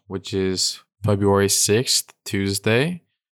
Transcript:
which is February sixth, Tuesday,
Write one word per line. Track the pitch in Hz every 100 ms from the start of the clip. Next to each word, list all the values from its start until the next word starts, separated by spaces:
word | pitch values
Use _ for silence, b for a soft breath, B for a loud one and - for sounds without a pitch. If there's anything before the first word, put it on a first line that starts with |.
| -
which | 98 -
is | 98 92 92 - - _ _
February | - 101 101 98 98
sixth, | - - 107 127 - - -
Tuesday, | - 101 98 98 110 113 160 175 _ _ _